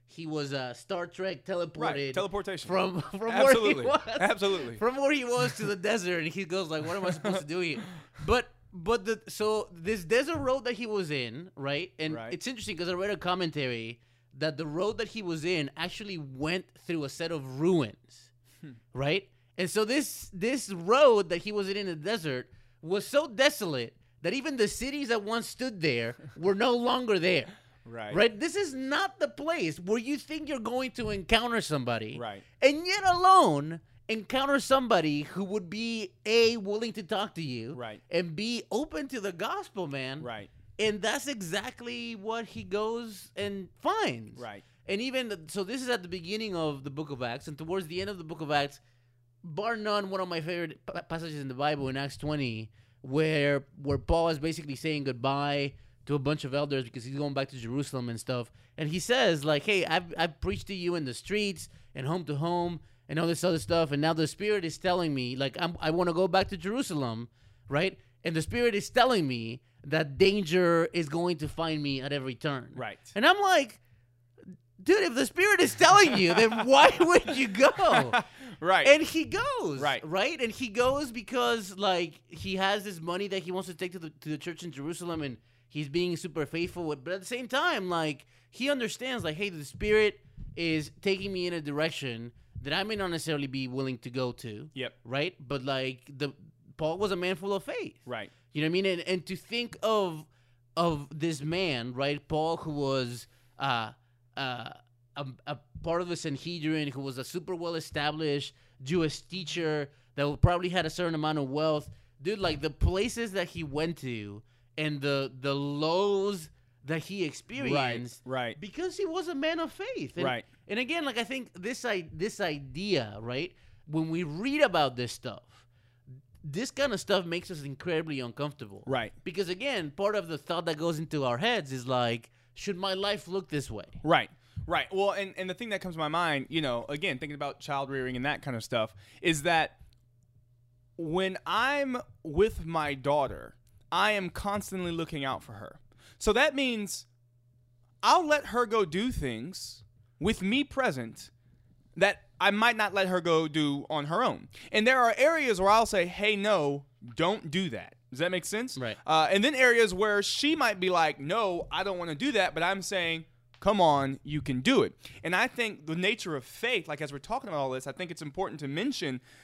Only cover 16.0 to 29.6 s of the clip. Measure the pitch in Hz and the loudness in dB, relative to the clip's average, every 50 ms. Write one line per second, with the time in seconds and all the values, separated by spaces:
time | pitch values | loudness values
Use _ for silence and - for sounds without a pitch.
16 | 220 202 190 160 147 135 131 131 143 156 175 190 185 _ _ - - - 175 160 | -10 -8 -8 -8 -8 -10 -8 -4 -4 -2 -2 -2 -4 _ _ -16 -6 -4 -2 -2
17 | 147 135 - - 170 165 170 151 135 131 131 135 156 175 185 165 131 104 98 - | -2 -4 -6 -6 -6 -4 -4 -4 -6 -6 -4 0 2 4 6 4 4 2 -2 -12
18 | _ _ - - - _ _ _ _ _ _ - - 147 123 113 _ _ - 123 | _ _ -20 -20 -20 _ _ _ _ _ _ -20 -20 -20 -20 -20 _ _ -6 -2
19 | 135 143 160 196 196 - _ _ _ _ _ - 185 170 - 208 220 214 254 302 | 0 0 0 0 -2 -6 _ _ _ _ _ -4 -2 0 2 2 2 4 2 2
20 | 269 - - - - - - 180 185 233 269 269 - - 196 170 165 180 226 269 | 0 0 -4 -12 -12 -12 -8 -2 -2 0 0 0 -4 -6 -8 -4 2 4 6 8
21 | 302 269 233 202 196 156 175 170 - 208 208 208 196 190 196 208 202 190 170 156 | 10 10 10 8 4 2 -2 -4 -4 -4 -2 -2 -2 -2 -2 -4 -2 -4 -4 -4
22 | 147 180 226 220 165 156 131 127 - - - - - - _ _ - 156 185 208 | -4 -2 -2 -2 -2 -2 -4 -4 -6 -10 -16 -20 -20 -20 _ _ -6 -2 -2 -2
23 | 202 - - 277 311 302 220 190 269 294 294 - 214 175 147 127 117 113 - _ | -2 2 2 2 2 2 2 4 4 4 4 2 -4 -2 -2 -2 -2 -4 -8 _
24 | _ _ _ - - 170 226 269 254 311 277 254 208 208 - - 240 269 277 294 | _ _ _ -6 -4 -2 -2 -2 -2 -2 0 2 0 0 0 -2 -4 -4 -4 -4
25 | 277 220 233 220 202 202 226 233 220 - - - 247 262 220 185 156 156 123 120 | 0 0 0 0 0 -2 -2 -2 -4 -4 -8 -6 -6 -6 -4 -2 0 0 2 2
26 | 117 117 123 - - 139 - - 160 190 196 196 226 254 240 240 240 240 247 262 | 0 -2 -6 -8 -14 -18 -10 -2 2 2 2 4 4 4 4 4 2 2 0 0
27 | 254 226 208 180 160 185 180 147 110 - - - _ - _ _ - 117 117 117 | 2 2 2 2 4 4 2 2 0 -2 -10 -20 _ -20 _ _ -20 -14 -12 -10
28 | 110 104 - 175 208 233 220 202 277 330 330 403 403 311 262 262 262 262 285 302 | -8 -2 2 4 4 4 4 0 -4 -2 -2 -2 -4 -4 -4 -6 -4 -2 0 0
29 | 392 381 - - 311 - - - 294 320 339 330 | 0 -2 -2 -2 -4 -4 -2 -4 -4 -2 -2 0